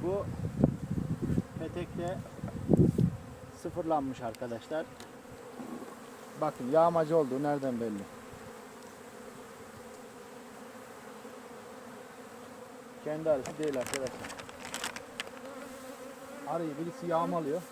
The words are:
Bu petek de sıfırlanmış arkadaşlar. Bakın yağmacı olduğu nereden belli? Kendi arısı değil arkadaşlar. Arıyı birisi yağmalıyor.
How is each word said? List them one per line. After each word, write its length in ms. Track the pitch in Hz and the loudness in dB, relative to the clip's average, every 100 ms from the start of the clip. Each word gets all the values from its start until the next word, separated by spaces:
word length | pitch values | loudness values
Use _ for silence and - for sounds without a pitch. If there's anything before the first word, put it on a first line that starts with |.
Bu 220 | 156 269 - - - - - - - - - - - - - - | 2 2 0 0 -2 6 6 6 0 0 2 0 2 2 2 -4
petek 380 | 160 175 180 180 | -4 -2 -4 -2
de 200 | 170 190 - - - - - - - - - - - - - - | -2 -2 -6 -6 -6 -4 6 8 8 8 4 2 -10 -12 -14 -8
sıfırlanmış 600 | 175 160 160 156 135 127 | -6 -2 2 4 2 -2
arkadaşlar. 640 | 120 107 123 113 - 151 208 - - - - - - - - - - - - - - - | -4 -4 -4 -4 -4 -4 -4 -8 -14 -14 -14 -14 -12 -10 -8 -8 -8 -10 -12 -12 -12 0
Bakın 300 | 151 - 123 | 0 2 6
yağmacı 460 | 151 165 170 156 165 | 10 10 8 8 8
olduğu 260 | 139 127 | 6 4
nereden 380 | 147 147 135 120 | 4 4 4 2
belli? 220 | 117 104 98 - - - - - - - - - - - 240 240 - - - 233 240 254 240 247 - 247 240 226 240 240 - - 220 220 233 254 240 233 - 247 247 240 - 247 226 - 247 - - - - - | 2 0 -4 -10 -12 -12 -12 -12 -12 -14 -14 -14 -14 -12 -12 -12 -14 -12 -14 -12 -12 -12 -12 -12 -12 -12 -12 -12 -12 -12 -12 -12 -12 -12 -12 -12 -12 -12 -12 -12 -12 -12 -12 -12 -12 -12 -12 -12 -12 -12 -12 -8
Kendi 260 | 151 156 160 | -2 0 6
arısı 280 | 143 127 156 | 6 6 0
değil 140 | 151 135 | 2 2
arkadaşlar. 520 | 120 - 127 - - - - - - - - - - - - 254 254 262 269 254 262 269 - - - - - | 0 0 0 -4 -8 -8 -10 -10 -6 -4 -4 -4 -8 -8 -8 -8 -10 -8 -8 -10 -10 -10 -10 -10 -10 -10 -2
Arıyı 240 | 165 165 143 | 0 0 0
birisi 260 | 170 165 175 | -4 -2 2
yağmalıyor. 540 | 160 180 175 151 165 170 | 4 6 4 2 0 0